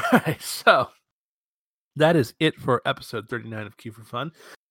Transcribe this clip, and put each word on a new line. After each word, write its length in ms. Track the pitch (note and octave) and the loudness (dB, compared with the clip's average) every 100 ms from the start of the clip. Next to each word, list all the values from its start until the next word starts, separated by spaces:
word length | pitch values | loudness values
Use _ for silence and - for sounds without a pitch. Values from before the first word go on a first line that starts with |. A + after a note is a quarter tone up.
| F5 | 4
<laughs> 80 | |
right, 260 | B3 - C#3 | 2 2 -6
so 460 | - - - E3+ A#2 _ _ _ _ _ _ _ _ _ _ C#3+ | -8 0 4 4 2 _ _ _ _ _ _ _ _ _ _ 2
that 200 | D#3 E3+ | 4 4
is 200 | A#2 - | 2 0
it 200 | D#3 - | -2 -2
for 240 | - B2 C#3+ | -2 -2 0
episode 420 | C3+ - A#2 A2 | -6 -8 -12 -8
thirty-nine 360 | A#2+ A2+ A2 G#2 | -10 -10 -12 -12
of 120 | - | -14
Q 140 | A2+ | -18
for 120 | G#2+ | -18
Fun. 280 | G#2+ A#2+ D3+ - - - _ | -12 -10 -10 -12 -20 -20 _